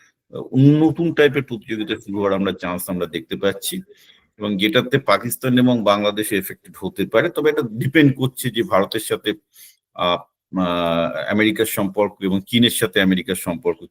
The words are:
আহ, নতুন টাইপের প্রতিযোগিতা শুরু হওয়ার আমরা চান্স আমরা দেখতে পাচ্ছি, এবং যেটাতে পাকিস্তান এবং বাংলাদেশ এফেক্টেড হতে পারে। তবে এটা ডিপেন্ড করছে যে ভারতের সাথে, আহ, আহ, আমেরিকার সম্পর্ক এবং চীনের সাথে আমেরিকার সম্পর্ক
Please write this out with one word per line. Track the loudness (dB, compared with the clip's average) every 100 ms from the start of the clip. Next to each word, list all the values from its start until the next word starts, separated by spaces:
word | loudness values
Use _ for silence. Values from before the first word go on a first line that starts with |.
| _ _ _
আহ, | -16 -2 6
নতুন | 6 6 4 2 -2
টাইপের | 4 2 2
প্রতিযোগিতা | -6 -8 -8 -8 -6 -6
শুরু | -6 -2
হওয়ার | 0
আমরা | 0 -2
চান্স | -4 -6 -6 -6
আমরা | -6 -4
দেখতে | -6 -8 -4
পাচ্ছি, | -2 -4 -6 -10 -12 _ _ _ _ -10
এবং | -6 -2
যেটাতে | 0 2 2 0
পাকিস্তান | 2 0 0 -4 0 4
এবং | 4 2
বাংলাদেশ | 2 2 0 -2 -2
এফেক্টেড | -2 -4 -10 -20 -10
হতে | -8 -6 0
পারে। | 0 0
তবে | 0 0
এটা | 0
ডিপেন্ড | -2 -4 0 4 4 4
করছে | -4 -4 -6
যে | -4
ভারতের | 0 0 0 -4
সাথে, | -4 -4 -4 -6 _ _ -20 _ _
আহ, | -6 -2 -2 -6 _ _ -4
আহ, | -2 -2 -2 0 -2 -4 -4
আমেরিকার | 0 2 2 -2
সম্পর্ক | -2 -4 0 -2 -2
এবং | -2 -2 0
চীনের | 2 2 2
সাথে | -2 2
আমেরিকার | 2 2 -2 -6
সম্পর্ক | -6 -4 -4 -6 -8